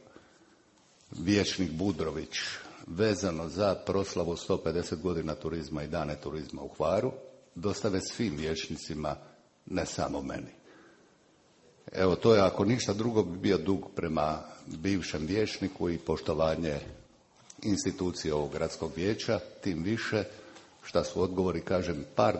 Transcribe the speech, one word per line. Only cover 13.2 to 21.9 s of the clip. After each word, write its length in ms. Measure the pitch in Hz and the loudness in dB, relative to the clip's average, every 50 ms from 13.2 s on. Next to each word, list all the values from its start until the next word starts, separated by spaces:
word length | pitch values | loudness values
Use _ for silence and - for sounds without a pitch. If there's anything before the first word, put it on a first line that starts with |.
| 92 | 2
bi 140 | 85 85 | 2 0
bio 200 | 98 - 104 95 | 0 2 2 4
dug 320 | 82 80 95 98 95 - - - | 4 2 2 0 0 -2 -6 -6
prema 440 | - 85 80 80 76 76 78 78 78 80 - - - - | -4 -2 0 0 2 2 0 0 -4 -6 -12 -16 -18 -14
bivšem 580 | - - 80 80 98 101 90 80 - - 78 78 | -12 -8 -4 0 0 0 0 -2 -4 -4 -4 -2
vijećniku 640 | 78 98 110 107 104 - - 98 90 - - 92 87 | 0 0 0 0 0 -2 -4 -4 -4 -4 -2 -2 -2
i 80 | 85 | -2
poštovanje 840 | 82 - - 80 76 - 90 82 76 80 80 80 80 82 78 73 71 - - - - - - _ _ _ _ _ _ - - - - - | -2 -2 -2 -2 -2 0 -2 2 2 2 2 2 2 0 -2 -2 -4 -6 -10 -14 -16 -20 -20 _ _ _ _ _ _ -20 -20 -16 -6 -2
institucije 680 | 107 98 90 - 95 87 - 92 90 82 - - 78 76 | 0 0 0 0 -2 -2 -2 -2 -2 -2 -2 -2 0 0
ovog 180 | 73 73 71 | 0 0 -2
gradskog 400 | 73 78 80 80 - - 85 78 71 | -2 -2 -2 -4 -4 -4 -6 -6 -4
vijeća, 440 | 80 90 101 113 107 - - 110 - - - - - | -2 0 0 0 0 0 0 0 0 -2 -6 -12 -6
tim 220 | - 104 85 78 82 | -4 -4 -2 -2 0
više 400 | 101 113 113 - - 110 107 92 - - - - - - - - - - - - | 0 -2 -2 -2 0 0 0 -2 -2 -8 -16 -18 -20 -20 -20 -20 -20 -20 -20 -6
šta 200 | - - 87 78 | -2 0 0 0
su 180 | - - 85 | 0 0 0
odgovori, 400 | 92 90 92 92 92 92 82 82 | 0 2 2 2 2 2 0 0
kažem, 440 | - - 95 92 87 87 | 0 0 0 2 2 0